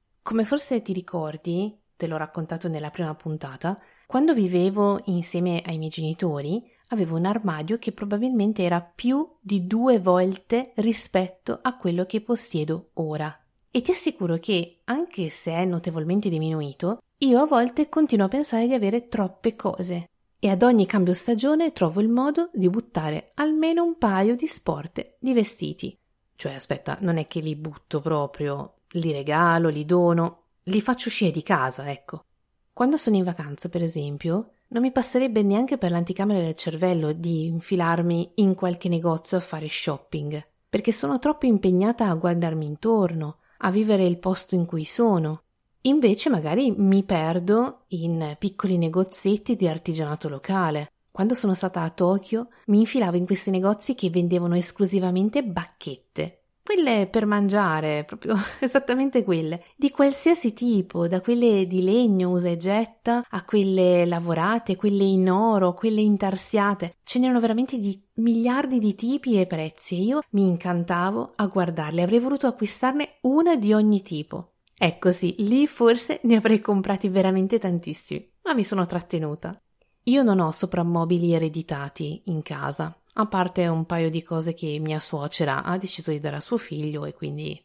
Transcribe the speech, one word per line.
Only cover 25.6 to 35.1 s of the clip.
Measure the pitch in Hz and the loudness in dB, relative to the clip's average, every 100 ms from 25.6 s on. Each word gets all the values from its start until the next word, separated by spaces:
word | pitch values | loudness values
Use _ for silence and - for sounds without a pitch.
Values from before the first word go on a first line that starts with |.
| 151 - 196 - _ _ _ - | -10 -8 -12 -14 _ _ _ -12
Cioè, | 143 | -12
aspetta, | 135 - 139 - 143 | -10 -8 -8 -8 -4
non | 190 165 | -2 -2
è | 156 | -4
che | 170 | -6
li | 156 151 | -8 -8
butto | 156 151 - 156 | -10 -14 -8 -6
proprio, | 156 156 143 - 147 139 139 _ _ | -2 -2 -4 -6 -6 -6 -10 _ _
li | 175 165 | -6 -4
regalo, | 143 139 151 170 165 165 | -4 -2 2 4 4 2
li | 151 151 | 0 2
dono, | 180 175 170 165 - _ _ | 4 4 4 0 -4 _ _
li | - 208 | -2 0
faccio | 214 247 233 | 0 -2 -4
uscire | - 190 | -2 0
di | 156 | 0
casa, | - 175 131 127 143 | 0 0 0 -4 -8
ecco. | 139 - 156 - _ _ _ _ | -10 -12 -16 -18 _ _ _ _
Quando | - 247 302 | -2 0 2
sono | - 202 | 2 2
in | |
vacanza, | 180 170 147 143 175 | 0 -4 -10 -10 -8
per | 170 | -4
esempio, | 165 160 143 143 170 180 233 _ _ | -4 -4 -6 -6 -2 -2 -4 _ _
non | 233 | -2
mi | 254 | 0
passerebbe | 262 240 | 0 0